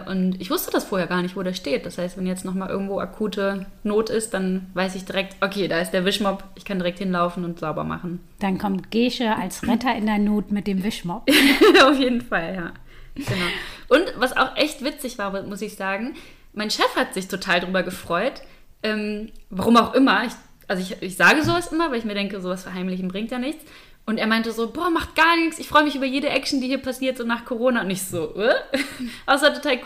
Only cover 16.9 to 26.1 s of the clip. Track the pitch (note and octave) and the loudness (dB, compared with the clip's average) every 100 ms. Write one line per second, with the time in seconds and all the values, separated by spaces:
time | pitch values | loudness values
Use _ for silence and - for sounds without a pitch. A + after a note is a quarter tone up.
16.9 | E4+ B3+ G3 F#3 F#3+ F#3+ F3+ F3+ F#3 F3 | 2 -2 -4 -6 -6 0 0 2 0 -2
17.9 | - - E3+ A#3 - - - - - A3 | -6 -4 -2 -2 -4 -18 -20 -20 -8 -4
18.9 | G#3+ G#3 G#3 A3 - - F#3 G3 A#3 - | -2 -4 -6 -8 -14 -12 -2 6 6 6
19.9 | B3+ C4 G#3 A#3 - - - - F#3+ F#3 | 6 6 4 0 -8 -18 -20 -4 -4 -4
20.9 | G3 F#3 - F3 C#4 D#4 E4+ E4+ D#4 E4 | -6 -8 4 6 6 4 2 0 0 0
21.9 | A#3+ A3+ G3+ G3+ G3+ F3+ F#3 F#3+ F#3 F#3 | 0 -2 -2 -4 -4 -4 -6 -6 -6 -4
22.9 | F#3 F#3 F#3 A3+ B3+ B3+ D#4 - - - | -2 -4 -4 -6 -4 -6 -6 -12 -20 -20
23.9 | - - A3 G#3+ A3+ A3+ A3 A3+ C#4+ F4+ | -16 -4 -2 2 2 0 -2 -4 -2 0
24.9 | E4 - - E4 E4+ E4 - - D4 D4+ | 0 0 4 6 6 2 -2 2 4 4
25.9 | C#4 C4+ | 2 0